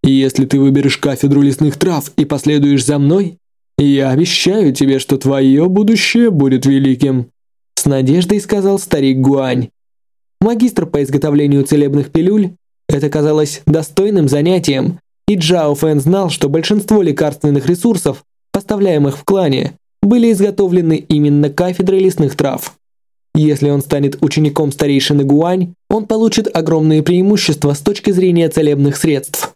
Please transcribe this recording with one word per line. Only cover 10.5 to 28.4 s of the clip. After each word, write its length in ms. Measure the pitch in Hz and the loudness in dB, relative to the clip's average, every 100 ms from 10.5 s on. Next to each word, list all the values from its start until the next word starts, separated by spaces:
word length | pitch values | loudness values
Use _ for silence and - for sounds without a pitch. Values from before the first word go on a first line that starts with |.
| 233 240 - 170 | 2 0 0 -4
по 160 | 151 | -4
изготовлению 600 | 139 139 156 147 147 143 | -2 -2 0 0 2 2
целебных 460 | 139 151 143 143 139 | 2 0 2 -2 -2
пилюль, 420 | 160 175 214 185 - _ _ - | -2 0 0 -2 -6 _ _ -4
это 200 | 147 147 | -2 -2
казалось 540 | 151 151 151 147 - - | 0 0 0 -2 -4 -2
достойным 600 | 151 156 - 202 202 143 | -2 -2 -2 0 0 2
занятием, 680 | 143 160 185 170 135 131 180 _ _ - | 2 2 0 0 -2 -4 -6 _ _ -4
и 80 | |
Джао 400 | 202 156 180 151 | -2 0 0 0
Фэн 260 | 147 160 147 | 0 0 0
знал, 300 | 135 190 185 | 2 0 -2
что 180 | - 143 | -2 -2
большинство 540 | 160 160 214 190 214 | -2 0 -2 2 2
лекарственных 640 | 170 143 151 147 147 143 131 | 2 0 -2 -2 0 0 0
ресурсов, 560 | 175 233 190 147 - _ _ _ | 0 0 0 -4 -6 _ _ _
поставляемых 680 | 196 196 214 196 151 143 143 | -8 -4 -2 0 2 0 -2
в 60 | |
клане, 480 | - 196 170 131 - - _ _ | -2 0 0 -2 -4 -10 _ _
были 280 | 202 240 233 | 0 2 2
изготовлены 680 | 196 202 196 190 180 165 156 - | 2 0 2 0 2 0 -2 0
именно 400 | 151 147 147 147 | 0 2 2 0
кафедрой 500 | 147 180 180 185 190 | 0 -4 -2 0 2
лесных 360 | 190 180 143 - | 0 0 -4 -2
трав. 400 | 143 131 - _ _ _ _ _ _ | -4 -4 -12 _ _ _ _ _ _
Если 340 | 156 151 147 147 | 0 0 0 0
он 140 | 143 | -2
станет 360 | 135 143 143 139 | -2 -2 -2 -2
учеником 500 | 151 156 151 147 147 | -2 0 -2 0 -4
старейшины 520 | - 147 139 - 147 | -2 -2 0 0 0
Гуань, 500 | 139 147 170 185 180 - _ | 2 2 2 -2 -4 -8 _
он 160 | 214 208 | -6 -2
получит 480 | 220 226 220 202 165 | 0 0 0 -2 -4
огромные 460 | 160 160 156 156 | -2 0 2 2
преимущества 720 | 151 180 190 208 - 147 143 | 2 2 2 0 0 -2 -2
с 60 | 143 | -2
точки 300 | - 202 - | -4 -2 -2
зрения 380 | 185 185 170 | 0 2 2